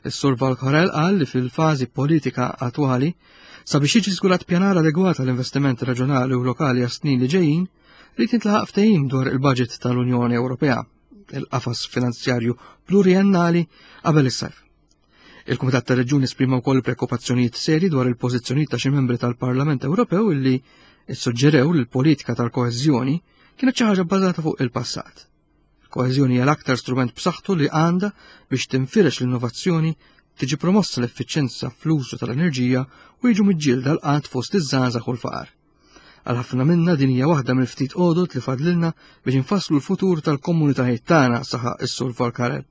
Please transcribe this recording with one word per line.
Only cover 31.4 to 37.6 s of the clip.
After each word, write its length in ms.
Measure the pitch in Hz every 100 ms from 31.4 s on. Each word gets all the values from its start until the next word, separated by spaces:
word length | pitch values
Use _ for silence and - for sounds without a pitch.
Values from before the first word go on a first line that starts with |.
| 131 - 127 -
fl-użu 460 | 156 156 123 -
tal-enerġija 640 | 123 127 175 127 123 127 131 - - _
u 80 | 247
jiġu 200 | 208 202
miġġielda 480 | 170 147 127 127 160
l-qatt 340 | 151 147 -
fost 240 | 127 117 202
iż-żgħażagħ 540 | 139 135 127 117 113
u 60 | 123
l-faqar. 300 | - - - _ _ _ _ - - _
Għal 160 | - 123
ħafna 240 | 120 127 139
minna 240 | 175 165 156
din 160 | 135
hija 160 | 127 139
waħda 240 | 160 123
mill-ftit 480 | 127